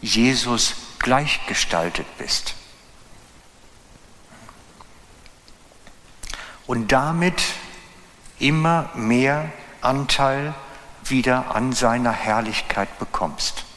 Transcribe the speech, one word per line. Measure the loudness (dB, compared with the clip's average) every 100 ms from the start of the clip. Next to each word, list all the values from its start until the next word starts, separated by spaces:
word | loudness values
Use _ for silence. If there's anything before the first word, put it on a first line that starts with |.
Jesus | 0 4 4 4 0 2 0 -2 -12 -6
gleichgestaltet | 2 2 2 -2 -2 -2 0 0 0 -4 -8 -12
bist. | -4 -4 -4 -10 -14 -20 -20 -20 -20 -20 -20 -20 -20 -20 -20 -20 -20 -20 -20 -20 -20 -20 -20 -20 -20 -20 -20 -20 -20 -20 -20 -20 -20 -20 -20 -20 -20 -20 -20 -16 -12 -12 -14 -18 -4
Und | -2 2
damit | 2 4 2 2 0 -4 -6 -12 -18 -20 -20 -20 -20 -20 -2
immer | 2 4 4 2 0
mehr | -4 2 4 4 2 -4 -10 -18 -4
Anteil | 0 0 2 2 2 2 -4 -8 -14 -18 -20 -14
wieder | 0 2 4 2 2
an | 0 0
seiner | 2 2 4 2
Herrlichkeit | 0 0 0 0 -4 -2 -2 -2 -4
bekommst. | -6 -2 -4 -2 -6 -6 -10